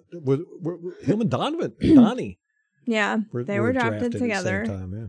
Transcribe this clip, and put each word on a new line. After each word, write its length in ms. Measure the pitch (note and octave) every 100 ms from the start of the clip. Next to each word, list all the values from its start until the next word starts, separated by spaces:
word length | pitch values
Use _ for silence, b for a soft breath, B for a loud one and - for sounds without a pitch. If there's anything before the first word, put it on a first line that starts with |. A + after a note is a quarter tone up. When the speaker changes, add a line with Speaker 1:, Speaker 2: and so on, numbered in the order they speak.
| _
Speaker 1:
was, 260 | E3+ C3+ C#3 F3+ -
were, 160 | F#3 F3
were, 180 | F3 -
Hilm 180 | B2+ G#3
and 80 | G3+
Donovan, 440 | B2 A3 E4 E3+ -
Speaker 2:
<clears throat> 180 | - D4+
Speaker 1:
Donnie 440 | A3+ B3+ A2+ - _ _ _ _ -
Speaker 2:
Yeah, 340 | A3 G3+ A3 G3+
Speaker 1:
were, 120 | A#2+
Speaker 2:
they 160 | B2 G3+
Speaker 1:
were 80 | A#3
Speaker 2:
were 60 |
drafted 180 | C4 A#3 G#3+
Speaker 1:
drafted 60 | A#3+
at 60 |
the 60 | G#3+
same 80 | A#3+
Speaker 2:
together. 360 | G3 F#3 G3 A3
Speaker 1:
time, 280 | C3+ F#2
yeah. 120 | G#2